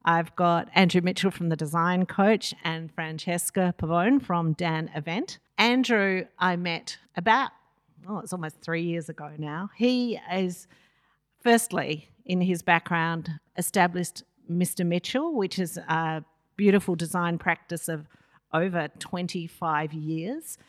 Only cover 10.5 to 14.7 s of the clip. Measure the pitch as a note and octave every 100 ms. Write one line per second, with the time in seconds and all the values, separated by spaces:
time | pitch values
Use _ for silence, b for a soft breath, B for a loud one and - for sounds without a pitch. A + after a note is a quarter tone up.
10.5 | F3 - b b b b b _ _ A#3+
11.5 | A#3 - F3 C#3+ D3+ - _ - F#3 F3+
12.5 | F3 - E3+ - E3+ E3 E3 D#3+ D3+ _
13.5 | - E3+ G#3 F3+ F3+ E3+ - - _ -
14.5 | F3 F3+